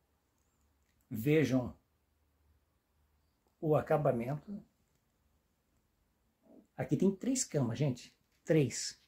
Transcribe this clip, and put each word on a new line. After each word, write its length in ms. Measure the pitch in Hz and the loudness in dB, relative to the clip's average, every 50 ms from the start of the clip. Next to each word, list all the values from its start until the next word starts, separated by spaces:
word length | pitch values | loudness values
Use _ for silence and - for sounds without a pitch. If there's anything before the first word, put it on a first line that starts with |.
| _ _ _ _ _ _ _ _ _ _ _ _ _ _ _ _ _ _ _ _ _ _ | _ _ _ _ _ _ _ _ _ _ _ _ _ _ _ _ _ _ _ _ _ _
Vejam 680 | 131 107 110 147 151 160 143 113 127 131 123 95 - - _ _ _ _ _ _ _ _ _ _ _ _ _ _ _ _ _ _ _ _ _ _ _ _ _ _ _ _ _ _ _ _ _ _ _ _ | -8 -4 0 2 4 4 4 2 2 0 0 -2 -6 -12 _ _ _ _ _ _ _ _ _ _ _ _ _ _ _ _ _ _ _ _ _ _ _ _ _ _ _ _ _ _ _ _ _ _ _ _
o 160 | 170 156 151 | 0 2 2
acabamento. 880 | 131 - - 160 151 147 139 123 117 117 120 147 147 - 208 202 208 - _ _ _ _ _ _ _ _ _ _ _ _ _ _ _ _ _ _ _ _ _ _ _ _ _ _ _ _ _ _ _ _ _ _ _ _ _ - - - _ _ | 2 2 2 0 2 2 2 0 0 -2 -4 -6 -8 -8 -12 -14 -14 -14 _ _ _ _ _ _ _ _ _ _ _ _ _ _ _ _ _ _ _ _ _ _ _ _ _ _ _ _ _ _ _ _ _ _ _ _ _ -20 -20 -20 _ _
Aqui 220 | - - - 151 143 | -10 -4 -2 0 0
tem 140 | 185 196 | 2 0
três 320 | 190 - - 247 269 254 - | 0 0 -2 -2 -2 -2 -4
camas, 340 | - - 147 127 113 107 - | -2 -2 -2 0 0 0 0
gente. 380 | 147 143 123 - - - - _ _ _ _ _ _ | 0 -2 -2 -4 -8 -18 -20 _ _ _ _ _ _
Três. 560 | - 165 160 139 113 - - - - - - _ | 2 4 4 4 2 0 -6 -8 -10 -12 -14 _